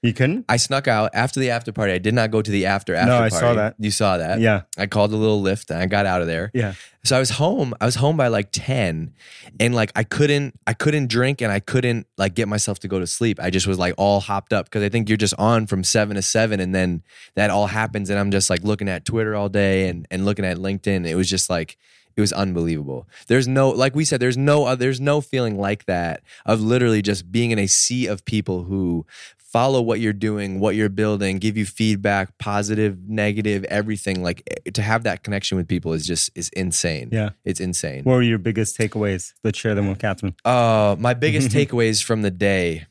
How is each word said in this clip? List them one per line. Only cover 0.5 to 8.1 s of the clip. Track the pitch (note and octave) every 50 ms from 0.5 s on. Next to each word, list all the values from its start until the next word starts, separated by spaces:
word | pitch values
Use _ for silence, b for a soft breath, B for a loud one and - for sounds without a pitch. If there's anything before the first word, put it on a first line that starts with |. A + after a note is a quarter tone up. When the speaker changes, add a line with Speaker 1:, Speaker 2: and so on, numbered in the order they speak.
| A#2+ A#2+
Speaker 2:
snuck | - - C3+ C#3 C3+ C3+
out | A#2 G#2+ G#2+ A2 -
after | - A#2 C3 - C3
the | C3 B2
after | A#2 A#2 A#2 -
party. | G#2 - G#2+ G2
I | F#2 F2+
did | F2+ G#2 A2+
not | B2 A2+ A2
go | A2 A2 G#2
to | A2+
the | G#2 G2+ F2+ F#2+
after, | G2 G2 - - F2
after | E2 F#2 A#2+
Speaker 1:
No, | B2 A#2+
I | A2+ A2
Speaker 2:
party. | G#2 E2
Speaker 1:
saw | B2 A#2+ A#2+
that. | A2 G#2 A2 - -
Speaker 2:
You | G#2+ G#2
saw | G2 - A2 G2+ F#2 F2
that. | D#2+ D#2+ F#2 G#2+
Speaker 1:
Yeah. | A2+ A2+ G#2+ F#2+ E2+ _ - -
Speaker 2:
I | G2
called | G2+ - G#2+ G#2 G#2
a | G#2+
little | G#2+ G#2+ A2 G#2+ G#2
Lyft | G2 F#2+ G2 G2+ - -
and | D#2 E2
I | F#2 F#2
got | G2+ G2+ G2+
out | F#2+ F#2 F2+
of | E2+ E2
there. | E2 E2 F2 A2 -
Speaker 1:
Yeah. | B2+ A2+ G2+ F#2+ B B B B B _
Speaker 2:
So | - C3+
I | B2+
was | C3+ A#2
home. | A2+ - D3 F3 G#3 C4+ D#3 B2+ A2+ -
I | G#2+ A#2+
was | B2
home | - B2+ C#3+